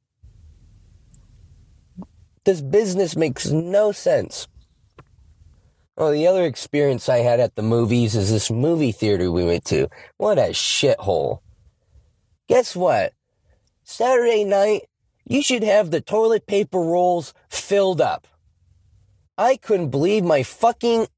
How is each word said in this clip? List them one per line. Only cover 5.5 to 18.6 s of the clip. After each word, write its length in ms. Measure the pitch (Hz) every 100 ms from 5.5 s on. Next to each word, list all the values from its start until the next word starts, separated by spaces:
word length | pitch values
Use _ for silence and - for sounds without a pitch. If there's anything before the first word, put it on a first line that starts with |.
| _ _ _ _ -
Oh, 140 | 156
the 160 | 151 170
other 180 | 190
experience 640 | 165 - - 147 143 123 -
I 100 | 123
had 200 | 120 117
at 160 | 113
the 80 | -
movies 540 | 110 117 110 120 113 107
is 160 | 98
this 180 | 110 -
movie 400 | 113 151 165 131
theater 400 | - 107 95 90
we 140 | 87
went 200 | 87 87 -
to. 200 | 71 67 - - -
What 220 | 214 170
a 120 | 101
shithole. 880 | - - - 139 - 98 82 65 - _ _ _ _ _ _ _ _ _ _ -
Guess 260 | 240 240
what? 380 | 175 180 110 90 - _ _ _ _ _ _
Saturday 580 | - - 247 247 233 214
night, 460 | 202 196 208 208 - _ _ _
you 160 | - 269
should 220 | 285 247
have 300 | 214 208 170
the 80 | 156
toilet 480 | - 214 226 220 -
paper 320 | 202 208 185
rolls 520 | 165 180 180 175 - - -
filled 520 | - - 202 190 160
up. 260 | 123 76 _ _ _ _